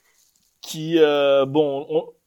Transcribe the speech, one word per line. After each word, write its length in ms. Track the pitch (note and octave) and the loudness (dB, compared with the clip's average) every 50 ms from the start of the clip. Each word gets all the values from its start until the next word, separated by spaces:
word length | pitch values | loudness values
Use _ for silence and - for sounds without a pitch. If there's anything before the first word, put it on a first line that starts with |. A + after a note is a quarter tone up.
| _ _ _ _ _ _ _ _ _ _ _ _ | _ _ _ _ _ _ _ _ _ _ _ _
qui, 380 | - - - D#3+ D#3 D#3+ E3 E3 | -20 -16 -12 -10 -6 -2 2 4
euh, 480 | D#3 D3 D3 C#3+ C#3+ C#3+ C#3 C#3 C3+ | 4 4 4 2 2 2 2 2 2
bon, 400 | C3+ C3+ D3+ D#3 D3 C#3 C#3 D3+ - | 0 0 0 0 0 -2 -6 -6 -4
on... 160 | D#3 D#3+ - - - _ _ | -4 -4 -4 -6 -10 _ _